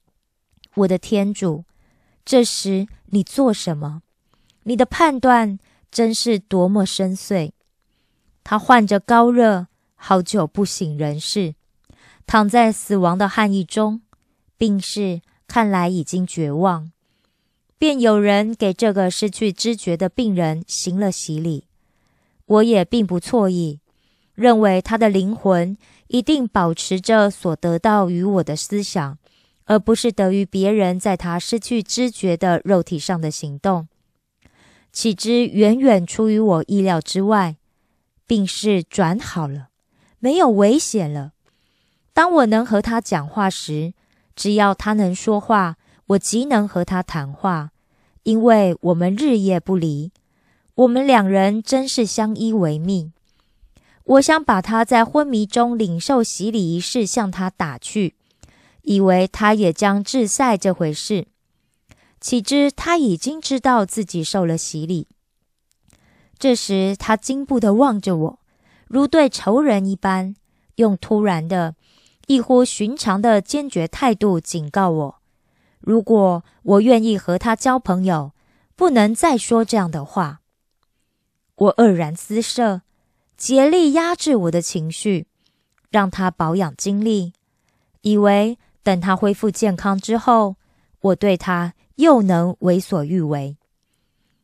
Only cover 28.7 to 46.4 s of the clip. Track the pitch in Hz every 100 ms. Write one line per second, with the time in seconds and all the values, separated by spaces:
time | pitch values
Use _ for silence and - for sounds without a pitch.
28.7 | 208 196 185 139 143 _ _ _ _ -
29.7 | 214 185 226 240 208 190 196 196 190 190
30.7 | 214 185 180 214 185 175 170 - 233 -
31.7 | 240 196 - 254 - 190 170 185 170 -
32.7 | 190 165 165 - 180 160 - 151 143 196
33.7 | 180 160 _ _ _ _ _ _ _ _
34.7 | _ _ - 226 185 214 240 240 196 208
35.7 | 240 269 202 170 - 220 214 220 165 -
36.7 | 202 190 170 - 185 196 214 175 156 _
37.7 | _ _ _ _ _ - 226 190 - 214
38.7 | 196 165 - 165 196 - 180 151 139 131
39.7 | _ _ _ _ _ 247 320 311 202 202
40.7 | 277 - 220 156 147 143 - _ _ _
41.7 | _ _ _ _ - 349 330 233 220 240
42.7 | 208 220 233 - 170 147 - 196 - -
43.7 | 151 165 - _ _ _ - 202 208 202
44.7 | 190 214 214 190 185 - 208 - 214 180
45.7 | 165 _ _ - 196 - 220